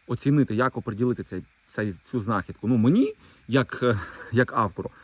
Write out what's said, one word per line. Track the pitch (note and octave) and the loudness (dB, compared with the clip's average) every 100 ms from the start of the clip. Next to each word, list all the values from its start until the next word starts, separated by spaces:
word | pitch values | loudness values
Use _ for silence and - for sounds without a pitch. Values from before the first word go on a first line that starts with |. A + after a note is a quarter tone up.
| - | -8
оцінити, | A#2+ C3+ D3 B2+ A2 | -2 2 2 2 2
як | B2+ B2 | 0 -2
оприділити | A#2 G#2 B2 A2+ | -6 -2 -2 -2
цей, | - F#2 - _ _ | -6 -10 -12 _ _
цей, | - G#2+ F2 - | -6 -6 -6 -8
цю | B2 | -6
знахідку. | G#2 G#2 - - G#2 | -2 -4 -4 -6 0
Ну, | B2 | 4
мені, | A2+ G3+ G#4 G#4+ - _ - | 4 4 2 -2 -20 _ -2
як, | C3 B2 - | 0 0 0
е, | B2 G#2 - - - | 0 0 -4 -16 -4
як | A#2 B2 | 0 0
автору, | - G#2+ - F#2 - | 0 -2 -4 -10 -12